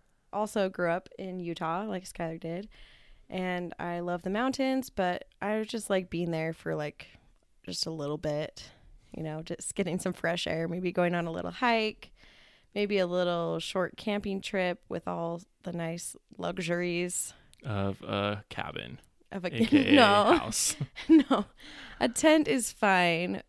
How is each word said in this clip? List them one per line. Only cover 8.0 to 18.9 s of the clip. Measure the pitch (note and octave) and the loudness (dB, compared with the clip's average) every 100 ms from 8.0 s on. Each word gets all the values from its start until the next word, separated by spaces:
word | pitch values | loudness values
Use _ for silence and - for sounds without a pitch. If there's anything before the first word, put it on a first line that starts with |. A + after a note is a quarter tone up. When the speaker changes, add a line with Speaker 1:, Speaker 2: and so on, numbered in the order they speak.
| C#3+ D3+ | -4 -4
Speaker 1:
bit, | D#3 D3 D3+ - - - - - _ - | -4 -4 -4 -10 -20 -20 -20 -20 _ -10
you | |
know, | D#3 D#3 | -8 -8
just | D#3+ F3 - | -8 -8 -6
getting | - F3+ F3+ | -4 -2 -2
some | F#3+ | -2
fresh | F3+ E3 E3+ - | -2 -2 -2 -2
air, | D#3+ E3 | -2 -2
maybe | F3 F3+ | -4 -2
going | F3+ F3 F3 | 0 2 0
on | E3+ | -2
a | |
little | E3 F3 | -6 -8
hike, | F3 B3 A3+ G#3+ G#3+ - - - - - _ _ G3+ | -2 2 2 0 -4 -14 -20 -20 -20 -20 _ _ -4
maybe | G#3 G3+ | 0 2
a | F3+ | 2
little | F3+ F3 E3+ E3 E3 | 2 0 0 -2 -4
short | - F#3+ F3+ - | -4 -2 -2 -4
camping | - G#3 G3+ G3 | -4 -4 -2 -6
trip | - G3 F3+ F3 - | -4 -2 0 -2 -6
with | F3 F3+ | -8 -6
all | F3 E3+ E3+ F3 _ | -6 -4 -6 -12 _
the | F#3 | -8
nice | F3 E3 E3+ - - - - | -6 -6 -6 -10 -12 -16 -8
luxuries. | F3 - E3 F3 F3 F3 F3 - - - - - | -6 -4 -2 0 0 0 -2 -4 -6 -10 -20 -14
Speaker 2:
Of | A2+ G#2 G2 F#2+ | -4 -2 -2 -4
a | - G2+ G2+ G#2 - | -4 -2 -2 -2 -6
cabin. | - - - A#1+ | -10 -8 -8 -10